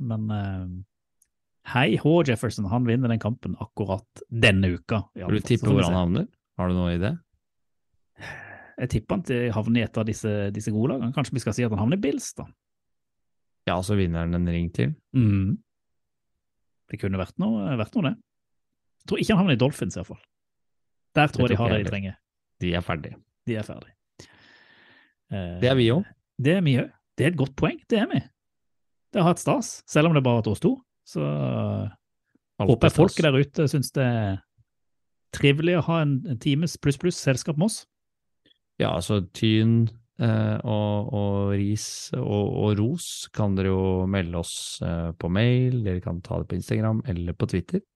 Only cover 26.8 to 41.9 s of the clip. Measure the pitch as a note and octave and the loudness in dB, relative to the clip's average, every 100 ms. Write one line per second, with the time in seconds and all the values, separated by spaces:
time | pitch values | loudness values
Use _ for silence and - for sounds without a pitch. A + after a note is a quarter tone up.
26.8 | - _ _ - C3+ F3 - - D#3+ E4+ | 0 _ _ 0 0 2 -4 0 -2 -2
27.8 | - A3 C4+ D#4+ - _ _ _ _ _ | -2 0 2 -2 -4 _ _ _ _ _
28.8 | _ _ _ A3 E3+ - - C#4+ A3 - | _ _ _ 2 2 2 2 0 -2 -10
29.8 | - D#3 E3 D3+ B2+ A#2 A2 G2+ F#3+ C4 | -2 2 4 4 4 2 2 2 2 0
30.8 | _ _ _ E3 D3 D3 C3 A#2 G#2+ G#2 | _ _ _ -6 -4 -2 -2 -2 -2 -2
31.8 | G2+ - _ _ _ _ _ - G2 A#2 | -4 -10 _ _ _ _ _ -4 2 6
32.8 | D#3+ - F#3 - D#3+ C3 C#3+ - C#3+ D3+ | 4 6 4 6 2 4 2 2 0 2
33.8 | B2+ C#3+ B2+ A#2 G2+ F#2+ _ _ _ _ | -2 0 0 0 -2 -4 _ _ _ _
34.8 | _ _ _ _ _ - C#3+ C#3+ E3 F3 | _ _ _ _ _ 2 4 4 4 2
35.8 | - E3 D3 C3+ F#3+ A#2+ D3+ C#3+ E3+ - | 2 2 2 0 -2 -4 0 0 0 -2
36.8 | C#3+ C3+ F3+ - - B2 - D3 G#3+ - | -2 0 -2 -2 0 0 0 0 0 -2
37.8 | - _ _ _ _ _ _ _ _ - | -14 _ _ _ _ _ _ _ _ -4
38.8 | G#2+ D#2+ - G#2 F2 - A2+ A2 A2+ A#2 | -2 -2 0 -2 -2 -2 2 4 4 4
39.8 | A2+ - _ - A#2 A2 G#2+ G#2+ A#2 G#2+ | 2 -2 _ -4 0 0 0 -2 -2 -2
40.8 | G#2 G#2 G#2 G#2 G2+ G2+ G2+ G2+ G2+ G#2+ | 0 -2 -2 -2 0 0 0 0 0 -2
41.8 | - | -6